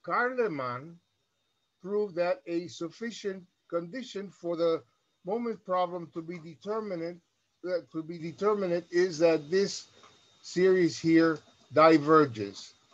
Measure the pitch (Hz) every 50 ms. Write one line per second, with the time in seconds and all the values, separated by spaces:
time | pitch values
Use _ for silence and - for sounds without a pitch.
0 | _ 175 170 214 240 247 262 247 233 202 165 139 131 123 123 127 139 165 170 170
1 | _ _ _ _ _ _ _ _ _ _ _ _ _ _ _ _ - 180 208 208
2 | 208 202 165 165 175 175 185 180 - 170 170 170 180 170 - - 170 165 165 -
3 | 226 233 202 - - 202 190 190 175 _ _ _ _ _ - 175 170 175 175 262
4 | 240 254 - 196 196 190 156 _ - 170 170 160 170 165 165 156 - _ _ _
5 | _ _ _ _ _ 180 202 240 240 233 220 175 _ - 185 185 180 175 175 180
6 | 170 156 - 170 165 160 175 175 151 170 160 131 - 196 214 220 214 208 185 170
7 | 165 170 180 170 _ _ _ _ _ _ _ _ - 175 185 170 165 - - 160
8 | 160 156 175 170 156 170 151 - 190 208 214 202 196 180 170 175 170 - 175 175
9 | 180 190 170 147 170 170 160 151 147 143 170 190 202 185 - - - - _ -
10 | - - _ _ _ _ _ _ _ - - 175 180 190 185 185 175 160 131 -
11 | - 165 160 160 165 165 156 147 - _ _ _ _ _ 120 147 156 165 160 156
12 | 143 147 160 156 151 135 117 110 104 101 98 - - - - _ _ _